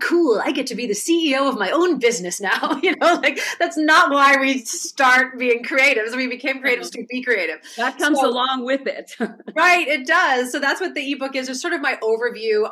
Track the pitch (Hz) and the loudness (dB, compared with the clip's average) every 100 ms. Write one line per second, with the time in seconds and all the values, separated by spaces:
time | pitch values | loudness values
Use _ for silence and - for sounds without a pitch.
0 | - 339 311 202 277 285 262 220 240 202 | 2 2 4 2 0 -4 -4 -4 -4 -2
1 | - 339 320 269 277 214 190 302 359 254 | 0 2 2 2 0 0 0 2 2 2
2 | 233 180 180 - 196 233 302 285 370 294 | 0 0 -4 -4 -2 -2 -2 -2 -2 2
3 | 320 339 269 - - - 339 311 311 320 | 2 2 0 -2 -6 -4 -4 0 4 6
4 | 320 277 277 269 269 262 - 349 - - | 4 6 6 4 2 -2 -6 -8 -6 2
5 | 254 254 262 247 247 240 240 269 277 233 | 4 4 2 0 0 0 0 2 4 2
6 | 220 240 254 247 277 269 269 240 233 - | -2 -2 -4 -4 -6 -4 -2 -2 -4 -12
7 | - 262 254 214 165 156 - - 254 269 | -10 -6 -2 -2 -2 -6 -10 -6 -4 0
8 | 302 285 269 247 254 262 247 269 233 - | 0 2 2 2 -2 -2 -2 -2 -4 -8
9 | - - 233 - - 302 359 349 277 294 | -10 -8 -8 -8 -6 2 4 4 2 -2
10 | 254 339 330 254 247 294 262 320 359 294 | 0 2 2 2 -2 -2 -2 -2 -4 -6
11 | 269 277 269 269 254 254 339 320 277 247 | -6 -6 -6 -6 -6 -6 -4 -4 -4 -2
12 | 220 226 240 208 220 214 214 | -2 0 -2 -4 -2 0 0